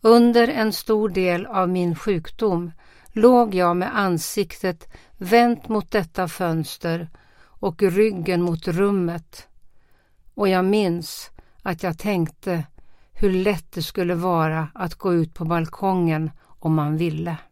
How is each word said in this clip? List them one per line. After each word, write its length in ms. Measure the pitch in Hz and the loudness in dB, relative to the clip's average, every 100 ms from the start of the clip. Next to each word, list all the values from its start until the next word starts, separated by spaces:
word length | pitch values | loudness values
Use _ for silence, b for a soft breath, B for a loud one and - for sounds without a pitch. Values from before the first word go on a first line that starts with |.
Under 480 | 220 233 240 233 233 | 8 8 8 6 4
en 240 | 240 220 | 2 -2
stor 360 | 208 - 220 214 | -4 -2 0 0
del 380 | 180 185 175 196 | 0 0 -2 -4
av 220 | 208 180 | -2 0
min 260 | 180 175 | 0 0
sjukdom 760 | 165 - 185 160 - 220 175 170 - b b b | -2 -2 -4 -4 -4 -2 -2 -4 -12 b b b
låg 420 | - 226 254 233 | 4 6 6 4
jag 220 | 185 175 175 | 2 0 0
med 220 | 185 226 | -2 -2
ansiktet 920 | 196 170 - - 196 - 190 170 - b b b | 0 -2 -4 -6 -6 -4 -6 -6 -12 b b b
vänt 520 | 180 233 240 233 - | 2 4 4 2 -2
mot 220 | 220 - | -4 -2
detta 380 | 214 170 - 180 | -4 -4 -6 -6
fönster 840 | - 180 160 156 - 170 165 165 b b b | -4 -2 -2 -4 -6 -4 -4 -6 b b b
och 440 | b b 202 175 | b b -6 0
ryggen 600 | 196 180 220 190 165 180 | 0 4 2 2 -2 0
mot 260 | 175 160 - | 0 -2 -2
rummet, 800 | 175 202 202 170 170 - - - - - - _ _ _ _ - | 0 0 0 -2 -6 -12 -20 -20 -20 -20 -20 _ _ _ _ -20
och 140 | - 208 | -2 2
jag 160 | 185 | 2
minns 680 | 185 208 196 170 160 - - - b b | 2 2 2 -2 -6 -14 -16 -20 b b
att 200 | - 165 | -8 -6
jag 160 | 180 165 | -6 -6
tänkte 640 | 214 196 165 - - 170 151 - - - - | -2 -2 -2 -4 -6 -6 -6 -14 -20 -20 -16
hur 180 | - 202 | 0 2
lätt 420 | 185 190 175 - | 2 0 -2 -6
det 100 | - | -10
skulle 320 | 160 - 175 | -8 -4 -2
vara 540 | 175 180 170 160 160 156 | -2 0 0 0 -2 -6
att 200 | - 180 | -6 -10
gå 200 | - 196 | -6 -2
ut 200 | 175 160 | 0 -2
på 100 | - | -4
balkongen 880 | 160 170 165 - 196 185 170 156 156 - | -4 -2 -4 -4 -2 0 0 0 -4 -8
om 300 | _ - 160 | _ -8 0
man 220 | 156 147 156 | 0 0 -2
ville. 400 | 170 156 170 156 - | -2 -4 -6 -8 -12